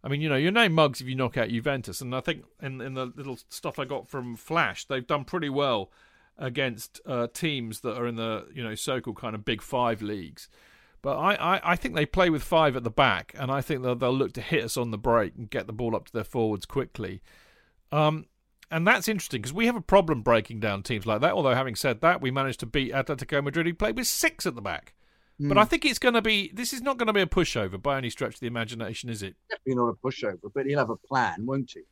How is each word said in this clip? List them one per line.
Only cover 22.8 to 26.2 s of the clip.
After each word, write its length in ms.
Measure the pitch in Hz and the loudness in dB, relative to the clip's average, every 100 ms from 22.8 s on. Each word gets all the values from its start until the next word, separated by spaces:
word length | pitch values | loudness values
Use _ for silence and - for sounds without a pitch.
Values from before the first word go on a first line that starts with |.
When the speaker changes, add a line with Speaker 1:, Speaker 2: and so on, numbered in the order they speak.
| 135 | 0
Speaker 1:
Atletico 500 | 135 135 139 - 143 | -2 -2 -4 0 0
Madrid, 220 | 143 147 165 | 0 0 -2
who 80 | |
played 240 | 165 214 226 | 0 -2 0
with 100 | 247 | -2
six 380 | - 320 - 180 | 0 0 0 -6
at 100 | 120 | -4
the 60 | |
back. 320 | 104 80 - _ _ _ _ _ | -6 -6 -10 _ _ _ _ _
But 180 | 143 196 | 2 4
Speaker 2:
Mm. 40 | |
Speaker 1:
I 40 | 214 | 6
think 200 | 330 294 | 4 0
it's 140 | 233 | 2
gonna 220 | 254 233 | 4 4